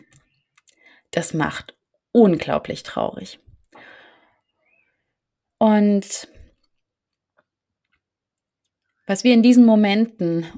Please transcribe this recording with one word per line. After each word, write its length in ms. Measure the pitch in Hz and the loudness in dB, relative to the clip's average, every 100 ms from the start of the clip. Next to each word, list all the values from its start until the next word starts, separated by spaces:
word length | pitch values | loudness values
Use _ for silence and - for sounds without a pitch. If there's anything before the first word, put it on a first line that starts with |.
| _ _ _ _ _ _ _ _ _ _ _ | _ _ _ _ _ _ _ _ _ _ _
Das 240 | 165 165 | -8 -6
macht 420 | 160 127 - - - _ _ _ | -6 -6 -8 -18 -20 _ _ _
unglaublich 720 | 233 208 165 - - - - | 2 2 2 -4 -8 -8 -16
traurig. 560 | - - 55 - - - _ _ _ - - - _ _ _ _ _ _ _ _ _ _ _ _ _ _ _ - | -12 -8 -8 -10 -20 -20 _ _ _ -20 -20 -20 _ _ _ _ _ _ _ _ _ _ _ _ _ _ _ -2
Und 720 | 220 208 208 202 - - - - - _ _ _ _ _ _ _ _ _ _ _ _ _ _ _ _ _ _ _ _ _ _ _ _ _ - | 0 2 0 -2 -4 -14 -16 -20 -20 _ _ _ _ _ _ _ _ _ _ _ _ _ _ _ _ _ _ _ _ _ _ _ _ _ -8
was 160 | 196 | -2
wir 100 | 247 | 2
in 80 | 233 | 4
diesen 240 | 240 247 233 | 6 6 6
Momenten, 800 | 214 208 202 226 - 170 165 160 | 4 2 0 -2 -4 -4 -4 -8